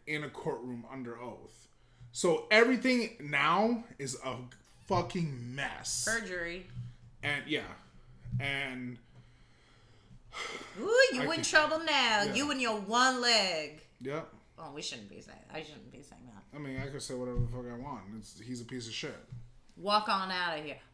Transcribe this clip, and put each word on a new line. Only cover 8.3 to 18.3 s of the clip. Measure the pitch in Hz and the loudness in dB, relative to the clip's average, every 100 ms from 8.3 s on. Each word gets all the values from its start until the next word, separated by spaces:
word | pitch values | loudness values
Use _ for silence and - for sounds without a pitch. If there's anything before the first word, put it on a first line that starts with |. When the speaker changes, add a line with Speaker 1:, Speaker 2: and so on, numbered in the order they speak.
| - | -2
Speaker 1:
And | 139 139 139 127 123 120 - - - - - - - - - - - - - - - - - 190 | -2 -2 -4 -6 -10 -12 -18 -20 -20 -20 -20 -20 -20 -20 -20 -20 -20 -20 -16 -10 -8 -10 -12 -4
Speaker 2:
Ooh, | 349 494 508 | 6 8 8
you | 254 | 6
Speaker 1:
I | - | 0
Speaker 2:
in | |
Speaker 1:
can | 320 | 0
Speaker 2:
trouble | 330 311 302 320 | 4 6 6 2
now. | 320 277 240 214 | 2 4 6 4
Speaker 1:
Yeah. | - | 4
Speaker 2:
You | 226 294 | 2 0
and | 269 | 0
your | 233 208 | 0 0
one | 196 233 262 247 | 2 4 6 4
leg. | 240 220 190 160 151 - - - | 4 4 4 0 -4 -10 -20 -12
Speaker 1:
Yep. | 135 156 - - - - | -6 -6 -8 -16 -20 -16
Speaker 2:
Oh, | 156 | -12
we | 147 | -8
shouldn't | - 123 101 | -8 -8 -12
be | 87 | -16
saying, | - - - | -18 -20 -12
I | 156 | -12
shouldn't | 151 147 131 | -12 -14 -18
be | 139 | -18
saying | 147 123 123 | -20 -20 -20
that. | 101 - 147 | -20 -16 -12
Speaker 1:
I | |
mean, | 139 131 | -8 -6
I | 135 | -6
could | 139 | -8
say | - | -8
whatever | 127 123 120 | -6 -2 0
the | 117 | -2
fuck | 123 120 | -4 -8
I | 120 | -10
want. | 143 170 98 110 | -10 -12 -12 -14
It's, | - | -14